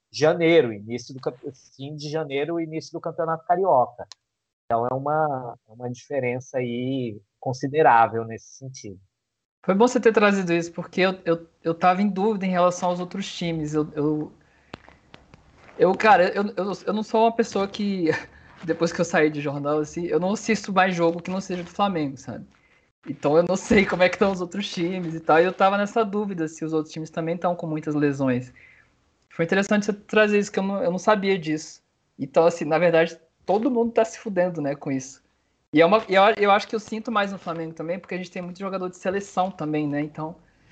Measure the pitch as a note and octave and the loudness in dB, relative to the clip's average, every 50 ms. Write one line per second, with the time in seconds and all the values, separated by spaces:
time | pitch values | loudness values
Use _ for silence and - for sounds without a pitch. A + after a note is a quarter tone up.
0 | _ _ - A2+ D3 D#3 F3 E3+ E3 D#3+ E3+ D#3+ B2+ A#2 G#2+ G2+ G#2 A2+ A#2+ A#2+ | _ _ -2 2 2 4 4 4 4 6 6 6 6 4 0 -6 -8 -8 -8 -8
1 | A#2+ - C3+ C3 - - B2+ - - C#3 C3 _ _ _ _ - C3+ D3 D#3 D3 | -10 -10 -12 -8 -8 -8 -8 -8 -14 -14 -14 _ _ _ _ -16 -14 -14 -12 -12
2 | D3 D3+ D3+ D#3+ D#3 C#3 C3+ C#3 D3+ D#3+ E3+ E3+ E3 D#3 D#3+ D#3 D#3 - - E3 | -10 -6 -6 -6 -6 -4 -4 -4 -4 -4 -4 -6 -6 -6 -8 -10 -10 -10 -12 -10
3 | - E3 D#3+ F3 E3 E3 D#3+ D#3+ - - F3 F#3 F#3+ F3+ D3+ B2+ A#2 - - - | -8 -8 -6 -4 -4 -4 -4 -4 -2 -2 0 0 2 4 4 4 4 2 -2 -16
4 | F2+ - - _ _ _ _ _ _ _ _ _ _ - A#2 A#2 A#2+ B2 B2+ C3+ | -18 -18 -20 _ _ _ _ _ _ _ _ _ _ -2 -2 0 0 -2 -4 -4
5 | C#3 D3 D3+ D#3 D#3 D3 C3+ B2+ B2+ A#2 A2+ _ _ A2 A2 A#2+ B2 B2 B2 B2 | -2 -2 0 0 0 0 -2 -4 -8 -10 -14 _ _ _ -16 -12 -10 -10 -10 -12
6 | - - D3 C3+ B2 B2 B2 C3 C3 - - B2+ B2 A#2+ A#2 A#2+ B2+ C3 C3+ C3+ | -10 -6 -4 -2 -2 -2 -4 -4 -8 -6 -6 -4 -4 -4 -4 -4 -4 -4 -4 -4
7 | B2 A2+ G#2 G#2 _ _ _ - - C3+ B2+ - D3+ C3+ C#3 D#3 D3+ C3+ A#2 A2+ | -4 -6 -8 -12 _ _ _ -10 -8 -6 -6 -4 -4 -2 2 6 6 8 8 8
8 | A#2 G#2+ A2+ A2+ A2+ A2+ A2+ G#2+ - - - - C3+ C3 C3 - - G#2 F#2 F#2+ | 6 4 2 -4 -6 -6 -10 -14 -14 -18 -20 -18 -18 -18 -16 -14 -16 -16 -16 -16
9 | _ _ _ _ _ _ _ _ _ _ _ _ - F#3 F#3+ G3 A#3+ B3 B3 A#3 | _ _ _ _ _ _ _ _ _ _ _ _ -2 0 4 4 4 4 4 4
10 | - A3+ G#3+ A3 G#3 G3+ G3+ G3 F#3 E3+ E3+ E3+ E3+ E3+ - F3 E3+ - - F#3+ | 4 4 4 6 4 4 4 2 0 0 0 0 0 -4 -8 -12 -12 -6 0 0
11 | F#3 F#3+ F#3 F#3 - E3+ E3 E3 - - _ _ - E3 E3 - F#3 F3+ F#3 F#3 | 2 2 0 -2 0 -2 -2 -2 -2 -14 _ _ -4 -4 -2 2 4 4 4 4
12 | G#3 G#3 F3+ F#3 G3 A3+ G#3+ F#3+ F#3+ F#3 F3+ F3 F3+ F3+ F3 - F#3 F3+ F3+ F3 | 2 0 0 0 0 0 0 0 -2 0 2 4 4 2 2 0 -2 -2 -2 -2
13 | F3+ F3 - G3 G3+ - - - F3+ E3+ E3 D#3+ D3+ D3 D#3 D3+ D3+ D#3 - D#3 | -6 -8 -8 -10 -10 -8 -8 -6 -4 -4 -4 -4 -4 -2 -2 -2 -2 -2 -2 -2
14 | D3 D#3 D3+ D3+ D#3 - - _ _ _ _ _ _ _ - - _ - _ _ | -2 0 0 -2 -6 -8 -12 _ _ _ _ _ _ _ -20 -20 _ -20 _ _
15 | _ _ - - _ _ _ - _ _ _ _ - - - - E3 F#3 F#3+ - | _ _ -20 -20 _ _ _ -20 _ _ _ _ -20 -8 0 2 2 4 4 4
16 | G#3+ A3 G3 F3 F3+ G3+ - G3 G3+ G3+ - - - G3+ F3+ - - - G3 A3 | 6 6 6 6 6 2 2 -2 -4 -4 -4 -6 -6 -6 -6 -6 -6 -4 -4 -4
17 | G#3 - - A3 A3+ A3+ A3+ A#3 G#3+ - - G3 G3 G3+ - - G3+ G3+ G3 F#3 | -4 -2 2 2 2 2 2 0 -2 -2 -2 -4 -4 -4 -4 -4 -4 -2 -2 -2
18 | E3 D#3 D#3 - - - - - - - - - - D#3+ E3 - E3 E3+ - - | 0 0 -2 -2 -4 -14 -20 -20 -20 -20 -20 -10 -6 -6 -2 -2 -2 -2 0 -2
19 | E3+ - - E3 D#3 D#3 D3+ D3 D3 C#3+ C#3+ C#3+ C#3+ C#3+ D3+ D3+ D3+ D3 - F3 | -2 0 2 2 2 2 0 -2 -6 -6 -6 -4 -2 -2 -2 -2 -2 -4 -6 -6
20 | F3 - - D#3+ F3+ F#3+ G#3+ G#3+ - - G#3+ G#3 - G#3+ F#3 F#3 F#3 F#3+ F3+ E3+ | -4 -2 0 0 0 0 -4 -2 -2 -2 -2 -2 -2 -2 2 2 2 2 2 2
21 | E3+ E3+ F3 F3 - F#3 F#3 F#3+ F#3+ - F3+ F3+ E3+ - - - G3+ G3 F3+ D#3+ | 2 0 0 -2 -6 -6 -8 -6 -6 -6 -8 -8 -8 -8 -4 -2 -2 0 0 -2
22 | D3+ C3+ C3+ - - - - - - - _ _ _ _ _ _ _ _ _ _ | -4 -4 -6 -10 -14 -14 -14 -14 -14 -18 _ _ _ _ _ _ _ _ _ _
23 | - - B2+ - - C#3+ D3+ E3+ F3 E3+ F#3+ F#3+ - - A#3 G3+ - - G3 F3 | -12 -12 -8 -2 0 4 4 4 4 2 0 -2 2 4 4 4 4 4 2 2
24 | F#3 F3+ - - G#3+ G3 F#3+ F3+ F3+ F3 F#3+ G3+ G3 - - F#3+ E3+ F3 F#3+ F#3 | 2 2 2 2 0 0 0 -2 -6 -8 -6 -8 -8 -6 -4 -4 -4 -4 -4 -4
25 | F3 D#3+ D#3+ D#3+ - - D3+ D#3+ F#3+ F#3 F3+ - G3 G3 G3+ G3+ G3+ G3+ - A#3 | -6 -6 -8 -4 2 4 4 6 4 4 2 2 2 2 2 2 -2 -2 0 -2
26 | A3 G3 G3 G#3 G#3+ G3 F#3+ E3 D#3+ D#3 D#3+ - E3 D#3 D#3+ D#3 D3+ D#3 - D#3+ | 0 0 -2 -4 -4 -4 -4 -6 -6 -6 -6 -8 -6 -2 -2 -2 -4 -4 -8 -12
27 | D#3 - - E3+ D#3+ D#3+ F3 F3 - F3 F3 F3 F3 D#3+ D#3 D#3 D#3 D#3+ D3 D3 | -12 -8 -8 -6 -4 -4 -4 -2 -2 -2 -2 -2 -6 -6 -6 -6 -4 -4 -2 0
28 | D3 C#3+ C3+ C#3 C3+ C3 B2 B2 B2 - - - - - _ _ _ _ _ _ | 0 0 0 0 0 0 0 -2 -4 -8 -16 -20 -20 -20 _ _ _ _ _ _
29 | _ _ _ _ _ _ - - E3 E3 F#3+ G3 G3 - G#3+ G#3 G#3 - G3+ - | _ _ _ _ _ _ -6 -4 -2 0 2 0 2 2 0 0 0 -2 -4 -6
30 | - - A3 G#3+ G#3+ G#3 G#3 G#3 G3+ - - G3 F#3+ G3 G3 F#3+ F3 F3 F3+ F3+ | -6 0 2 2 4 4 4 0 0 0 -2 -4 -2 -2 -2 -2 -2 -2 -2 0
31 | - A3 G#3+ G3 F#3+ F#3+ F#3+ F#3 D#3 D#3 D3+ D#3 - - - - _ _ _ _ | 2 2 2 2 2 0 0 0 -2 -4 -4 -4 -6 -10 -20 -20 _ _ _ _
32 | _ _ _ - C3+ - - F3 E3 E3+ E3+ - D#3+ D3 D#3+ D#3 F3+ E3+ E3 D#3+ | _ _ _ -10 -6 0 2 4 4 4 2 0 -2 0 0 2 4 4 4 4
33 | E3+ E3+ - - _ _ _ _ - - F#3 A3 A3+ C#4+ B3 A3+ A#3 A#3 A#3 A3+ | 4 2 -2 -12 _ _ _ _ -2 -2 0 0 0 0 0 0 0 0 2 0
34 | A3 A3+ - - - A3 F#3+ F3 F3+ F#3 E3+ D#3 D3 C#3 D3 D3 - D3 C3+ C3 | 0 0 -4 -12 -10 -4 -2 0 0 0 -2 -4 -4 -6 -6 -6 -6 -6 -6 -6
35 | - - - _ _ _ _ _ _ _ _ _ _ - - D3+ E3 F3 G#3 A3 | -6 -10 -20 _ _ _ _ _ _ _ _ _ _ 2 4 6 6 6 6 2
36 | - - F#3 G3 G3 A3 G#3+ G3+ G#3 G3+ G3 G#3 - - A#3 G#3+ G#3 - A3 A3 | 2 2 4 6 6 6 4 4 4 4 4 2 2 -2 -6 -8 -6 -6 -10 -8
37 | - B3 A3 G3+ G3+ G3 G3 F3 - F3+ E3 E3 E3 D#3+ E3 - D#3 E3 F#3 F#3+ | -6 -2 -2 -2 -2 -2 -6 -10 -8 -8 -8 -6 -8 -10 -10 -10 -8 -6 -8 -8
38 | - - F#3 F3+ F3+ F3 - F#3 F3 F3 F3 F3+ G3 F#3+ F#3+ F#3 F#3 F3+ F3+ - | -8 -10 -10 -8 -10 -10 -12 -12 -12 -12 -12 -10 -8 -8 -6 -6 -6 -8 -8 -6
39 | - F#3+ G3 G3 G3 - - F#3+ F3+ F#3+ F#3+ - D#3 D3+ D3+ D3+ D3+ C#3+ C#3+ D3 | -4 -4 -4 -4 -6 -4 -2 -2 -2 -2 -4 -6 -6 -4 -2 -2 -2 -2 -2 -4
40 | D3+ D3+ - D#3 D#3 D#3+ F3+ _ _ _ _ _ _ - | -4 -6 -8 -10 -12 -12 -12 _ _ _ _ _ _ -20